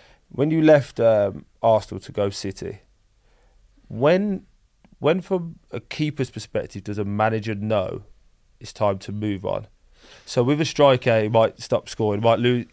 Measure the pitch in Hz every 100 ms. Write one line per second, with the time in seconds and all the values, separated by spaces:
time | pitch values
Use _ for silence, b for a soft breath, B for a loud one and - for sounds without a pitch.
0 | b b b - 147 160 156 147 127 -
1 | 117 107 101 98 - _ 117 110 - 98
2 | - - 101 98 101 92 - 104 _ _
3 | _ _ _ _ _ _ _ _ - 107
4 | 139 180 208 190 - _ _ _ _ -
5 | 135 180 170 185 170 165 _ - - -
6 | 151 143 127 - - 107 64 101 98 104
7 | 101 104 110 113 107 104 107 107 92 85
8 | - - _ _ _ _ - - 104 98
9 | - 101 107 101 95 - 104 _ _ b
10 | b b b - 123 147 160 - 143 123
11 | - 113 107 113 110 - - 117 - -
12 | 107 101 113 113 120 123 110